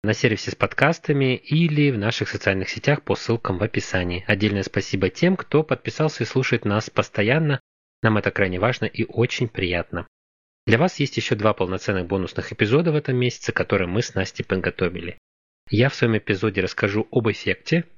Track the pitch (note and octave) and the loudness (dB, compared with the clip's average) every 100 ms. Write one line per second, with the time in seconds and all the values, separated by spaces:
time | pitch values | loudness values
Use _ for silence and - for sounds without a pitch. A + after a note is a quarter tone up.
0 | G#2 A2 B2+ G#2+ - - - - C#3 E3+ | 0 2 2 2 -4 -2 -2 2 2 2
1 | - C#3+ C3 B2+ - D3+ E3+ D3+ D3 A#2 | 0 2 2 0 0 2 2 4 2 2
2 | G2+ - A2 G#2+ - F#2+ F#2 - - D3 | -2 -2 -4 -2 0 0 -2 -2 0 0
3 | - G2 - A#2 - F2+ G#2 - - F#2+ | 0 -4 0 -2 0 0 -2 -2 -2 -2
4 | F2+ F2 - G2+ G#2+ G2+ F#2+ - - G2+ | -2 -4 0 2 2 0 -2 -4 -2 0
5 | F#2 - F3 F#3+ - D3 D#3 C3 - - | 0 2 2 2 0 0 0 -4 -4 -2
6 | D#3 - A2 C3 C3 A#2 G#2 G#2 - - | -2 0 -2 0 0 0 2 0 0 -4
7 | - - G#2 D3 D#3 C3+ _ _ _ _ | -2 -2 2 2 2 -2 _ _ _ _
8 | A2+ G#2+ G2+ - G2 F2+ A2 B2 G#2+ - | 2 4 0 0 0 2 0 0 -4 -4
9 | A2+ - A#2+ - A#2+ - F#2 F2 - F2 | -4 0 0 0 -4 -2 -2 -2 -4 -8
10 | - _ _ _ _ _ - A2+ F3+ - | -10 _ _ _ _ _ 2 4 2 0
11 | C#3+ - - G#2 G#2+ - F#2 F#2 - G2 | -2 -2 -2 0 0 0 -2 -2 -2 -2
12 | F2+ G2 F2+ - - - G#2 C3+ E3+ D3+ | 0 -2 -2 -6 -8 -2 2 4 2 -2
13 | D3 B2+ B2 - - - F#2 G2 F2+ G2 | 0 0 0 -2 -6 -4 0 0 0 -2
14 | A#2+ - F#2 - - F#2+ F2+ - F2+ F2+ | -2 -4 -4 -6 -4 -2 -2 -2 -4 -4
15 | F2 E2+ _ _ _ _ - G#2+ C3 - | -10 -14 _ _ _ _ -2 2 2 2
16 | A#2+ G#2+ - G2 A2 G2 F#2 - G2+ G2+ | 2 2 0 0 0 0 -2 0 0 0
17 | - B2+ A2 G#2 - F#2 - E3 - | 0 0 0 -2 -4 -4 0 0 0